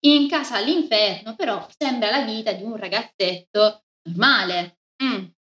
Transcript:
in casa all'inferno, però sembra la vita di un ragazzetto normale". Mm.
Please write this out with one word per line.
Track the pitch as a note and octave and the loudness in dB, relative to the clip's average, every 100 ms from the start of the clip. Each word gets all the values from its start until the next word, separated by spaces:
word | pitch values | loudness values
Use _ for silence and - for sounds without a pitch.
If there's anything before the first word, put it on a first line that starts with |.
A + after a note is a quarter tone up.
| C#4+ | 6
in | D4 C#4+ | 6 4
casa | D#4+ C4+ | 0 -2
all'inferno, | A3+ A3+ F4 D4+ G#3+ G#3 F3 A3 A3 | -4 0 0 0 2 2 -2 -12 -6
però | C#4+ G3 - _ | -4 -4 -6 _
sembra | C#4 B3 G#3+ | -4 0 0
la | C4 | 0
vita | A3+ A3 A3 | -2 -4 -4
di | F#3 | -6
un | G#3 A3 | -8 -10
ragazzetto | G3 G3 A#3+ _ F3+ F3+ _ G#3 G#3+ G#3+ _ _ | -6 -6 -6 _ -2 -2 _ 2 2 2 _ _
normale". | - E3+ C4 B3+ F#3 F3+ F3 _ _ _ | -10 0 2 4 0 -4 -6 _ _ _
Mm. | C4 G#3+ F#3 _ | -4 -4 -8 _